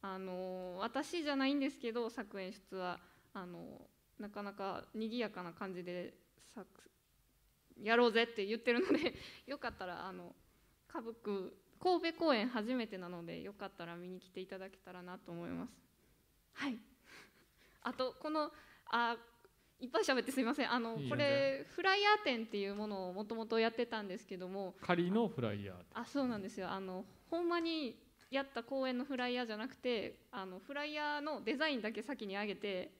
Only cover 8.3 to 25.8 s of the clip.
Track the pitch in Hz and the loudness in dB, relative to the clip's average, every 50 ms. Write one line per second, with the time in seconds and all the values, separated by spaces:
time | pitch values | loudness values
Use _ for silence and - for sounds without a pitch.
8.3 | - - 196 196 220 233 - 254 233 240 370 - 294 311 311 349 - - - - | 2 -4 0 0 0 0 4 4 6 6 6 6 6 6 6 2 0 -2 -14 -14
9.3 | - - - - 277 294 - - - - 196 180 175 - - 190 185 180 175 175 | -16 -16 -10 -10 -8 -4 -4 -6 -6 -6 -8 -6 -6 -6 -8 -8 -10 -10 -12 -14
10.3 | - _ - _ _ _ _ _ _ _ _ _ - 330 226 226 226 - - 214 | -16 _ -20 _ _ _ _ _ _ _ _ _ -8 -6 -6 -6 -10 -6 -2 -2
11.3 | 202 196 185 - - - _ _ - - - 359 370 330 339 330 330 330 330 320 | -2 0 -2 -4 -8 -14 _ _ -20 0 4 6 6 6 4 2 2 4 6 6
12.3 | 269 220 208 254 247 233 208 226 254 254 226 220 214 185 180 175 180 170 170 170 | 6 6 4 2 2 0 0 2 0 0 0 -2 -4 -8 -6 -6 -6 -8 -6 -8
13.3 | 170 165 165 196 202 202 202 190 - - 170 170 170 175 175 180 185 180 - - | -8 -8 -8 -10 -10 -8 -10 -10 -8 -10 -10 -10 -8 -10 -10 -10 -10 -12 -12 -12
14.3 | _ 185 185 185 196 190 190 190 190 - _ - 180 180 180 180 180 190 - - | _ -10 -10 -8 -8 -10 -10 -12 -14 -16 _ -16 -14 -14 -12 -12 -12 -12 -10 -10
15.3 | 170 170 170 175 170 165 - 247 - - _ _ _ _ _ _ _ _ _ _ | -8 -8 -6 -6 -6 -6 -8 -8 -12 -16 _ _ _ _ _ _ _ _ _ _
16.3 | _ _ _ _ _ - 277 285 240 - - - - _ _ - - - - - | _ _ _ _ _ -4 -4 -4 -4 -4 -8 -18 -20 _ _ -20 -20 -20 -20 -20
17.3 | _ - - _ _ _ - - _ _ - 233 247 - - - - - - 311 | _ -20 -20 _ _ _ -20 -20 _ _ -6 -6 -2 -2 -2 -4 -4 -4 -4 -2
18.3 | 311 311 302 - - - - - - - _ - - 233 240 233 233 226 - - | 0 0 0 -2 -4 -14 -20 -20 -20 -20 _ -2 2 2 2 2 0 -2 -6 -18
19.3 | - _ _ - _ _ _ _ _ _ - 247 - 440 415 - 269 247 - - | -20 _ _ -20 _ _ _ _ _ _ -12 0 2 2 4 6 4 4 4 2
20.3 | 262 262 247 226 294 294 254 - - 247 233 226 226 226 143 127 294 - 294 285 | 2 2 2 2 2 2 2 2 2 2 2 0 -2 -2 -2 0 2 4 4 4
21.3 | 277 277 277 269 269 269 - - - - 349 381 381 403 403 415 427 415 415 320 | 6 6 4 4 2 0 -6 -8 -6 2 4 4 6 6 8 6 6 6 6 2
22.3 | 254 226 226 220 - 208 196 196 202 208 214 214 208 190 185 180 180 190 214 208 | 0 0 -2 -2 -2 -2 -2 0 -2 -4 -4 -4 -4 -4 -4 -4 -4 -6 -4 -4
23.3 | 233 226 226 220 226 226 226 226 226 226 240 233 233 220 208 196 180 - - - | -4 -4 -2 2 4 4 4 4 4 2 0 0 0 -4 -4 -4 -6 -8 -6 -8
24.3 | 196 180 180 180 190 196 196 180 180 - - - 180 175 175 180 196 226 233 196 | -8 -8 -6 -6 -4 -4 -4 -6 -6 -8 2 4 4 4 6 4 4 4 4 2
25.3 | - - 120 110 104 101 101 98 90 87 | 2 0 0 0 0 -2 -4 -6 -8 -12